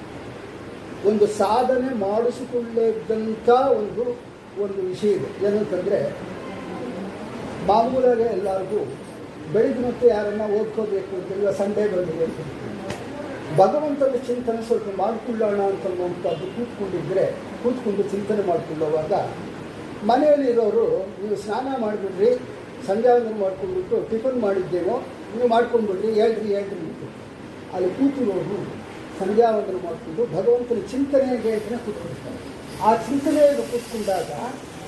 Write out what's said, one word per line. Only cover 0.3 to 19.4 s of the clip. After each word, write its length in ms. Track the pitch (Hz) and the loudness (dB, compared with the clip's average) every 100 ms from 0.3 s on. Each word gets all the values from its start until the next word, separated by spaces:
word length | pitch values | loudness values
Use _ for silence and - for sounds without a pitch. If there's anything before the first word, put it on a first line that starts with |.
| - - - - - - - 196 | -14 -14 -14 -14 -14 -12 0 2
ಒಂದು 200 | 214 208 - | 6 4 4
ಸಾಧನೆ 500 | 202 233 254 254 262 233 | 4 4 4 2 2 0
ಮಾಡಿಸಿಕೊಳ್ಳದಂಥ 1400 | 190 214 240 233 247 240 226 226 226 220 - 220 220 214 240 247 277 220 | 0 2 2 0 -4 -4 0 2 2 2 0 -2 -2 0 6 6 6 4
ಒಂದು, 240 | 202 170 247 - - - - 190 202 | 2 -2 -4 -4 -10 -18 -12 -4 -4
ಒಂದು 140 | 196 185 | -2 -4
ವಿಷಯ 260 | 180 208 175 | 0 2 2
ಇದೆ. 120 | 131 - 202 | 0 0 2
ಏನಂತಂದ್ರೆ 540 | 208 208 180 - - - - - - - - - - - - - - - - - - 170 | 2 2 0 2 2 0 -4 -10 -10 -10 -10 -8 -8 -8 -8 -8 -10 -10 -10 -8 -4 2
ಮಾಮೂಲಾಗೆ 600 | 214 240 262 247 226 226 190 | 4 4 4 4 4 2 0
ಎಲ್ಲರಿಗೂ 460 | 196 190 185 208 131 - - - - - - | 0 -2 -2 -2 -2 -8 -14 -14 -14 -14 -2
ಬೆಳಿಗ್ಗೆ 280 | 202 269 233 247 | 2 2 2 -2
ಮತ್ತೆ 200 | 233 240 | 4 4
ಯಾರನ್ನ 320 | 208 208 208 214 | 6 2 -2 0
ಓದ್ಕೋಬೇಕು 580 | 208 220 220 208 196 - 185 | 0 0 -2 -2 -2 -4 -6
ಅಂತ 120 | 170 196 | -6 0
ಇಲ್ಲ 120 | 202 - | 0 2
ಸಂಡೇ 240 | 202 208 208 | 0 2 2
ಬಂದಿದೆ 340 | 180 165 160 165 | 2 0 0 -2
ಅಂತ 100 | - 147 - - - - - - - - - - 156 | -2 -8 -8 -8 -8 -8 -8 -10 -10 -10 -10 0 6
ಭಗವಂತನ 580 | 202 294 302 277 269 240 - | 6 6 0 2 2 0 -2
ಚಿಂತನೆ 340 | 247 233 226 226 | -2 -2 -4 0
ಸ್ವಲ್ಪ 200 | 220 208 190 | 0 0 -2
ಮಾಡ್ಕೊಳ್ಳೋಣ 600 | 202 220 - 220 214 202 196 | -2 -2 -4 -2 0 2 0
ಅಂತ 160 | 190 196 | 0 -4
ಅನ್ನುವಂಥದ್ದು 580 | 180 175 180 185 165 185 | -2 -4 -2 -2 -2 -4
ಕೂತ್ಕೊಂಡಿದ್ರೆ 680 | 220 240 - 190 175 143 185 - - - - | -6 -6 -6 -4 -4 -2 0 0 -2 -10 -4
ಕೂತ್ಕೊಂಡು 440 | 240 - 214 196 - | -2 -2 0 -2 -2
ಚಿಂತನೆ 300 | 196 202 208 185 | -2 -2 0 0
ಮಾಡ್ಕೊಳ್ಳೋವಾಗ 640 | 160 165 156 156 156 - 180 117 - | 0 -2 -4 0 0 0 0 -2 -6